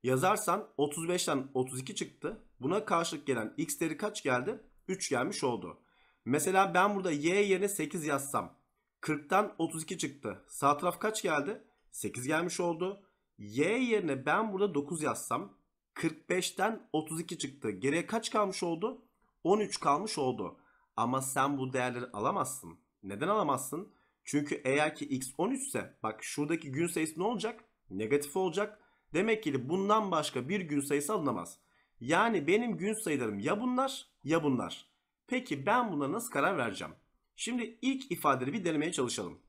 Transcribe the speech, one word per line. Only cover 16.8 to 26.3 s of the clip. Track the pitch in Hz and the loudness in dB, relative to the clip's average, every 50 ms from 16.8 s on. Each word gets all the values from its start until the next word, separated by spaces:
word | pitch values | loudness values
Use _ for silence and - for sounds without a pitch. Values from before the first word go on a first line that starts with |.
| - _ - | -8 _ -2
otuz | 156 156 - 160 160 | -2 -2 -2 -6 -6
iki | 170 - 180 | -6 -6 -6
çıktı. | 156 - 135 131 - - 110 | -6 -6 -6 -6 -4 -4 -4
Geriye | 101 92 95 135 143 165 170 | -4 0 0 2 2 2 0
kaç | - 214 226 226 - | 0 -2 -2 -2 0
kalmış | - 214 208 196 185 - - | 2 2 2 2 0 -2 -2
oldu? | 170 165 160 185 240 262 - - _ _ _ _ _ _ _ _ | -2 -2 0 -2 -4 -4 -6 -16 _ _ _ _ _ _ _ _
On | 160 196 214 | 4 4 4
üç | 208 196 - - | 4 0 -2 -2
kalmış | - 151 139 156 196 214 - | 2 4 4 4 2 -2 -2
oldu. | 156 139 127 123 110 98 85 - - _ _ _ _ _ _ _ | 0 0 0 0 0 -4 -6 -8 -12 _ _ _ _ _ _ _
Ama | - 113 120 127 131 | 0 0 2 2 0
sen | 131 131 - 147 135 143 143 | 0 0 0 2 2 2 2
bu | 135 131 127 127 | 0 -2 0 0
değerleri | 131 123 127 120 120 120 117 - | 0 0 0 -2 -4 -6 -6 -4
alamazsın. | 104 107 139 180 196 135 - - - - 85 82 - _ _ _ _ - | -2 0 0 0 0 -2 -2 -4 -10 -12 -14 -18 -18 _ _ _ _ -10
Neden | 95 101 101 139 | -8 -4 -2 0
alamazsın? | 180 208 220 190 151 135 127 - - - 160 208 - _ _ _ _ _ _ _ | 2 2 2 2 2 0 0 -2 -4 -6 -6 -8 -8 _ _ _ _ _ _ _
Çünkü | - - 147 147 147 - - - | 0 0 0 2 0 -4 -2 0
eğer | 127 135 147 151 156 311 | 2 4 4 2 2 0
ki | - 147 | -6 -6
x | - 135 131 - - - | -4 -4 -4 -4 -6 -2
on | - 170 214 | -2 0 0
üç | 277 269 - | 0 -2 -6
ise | - - 123 92 - - _ - | -4 -4 -4 -4 -4 -10 _ -6
bak | 110 107 - - | -6 -6 -4 -8
şuradaki | - | -8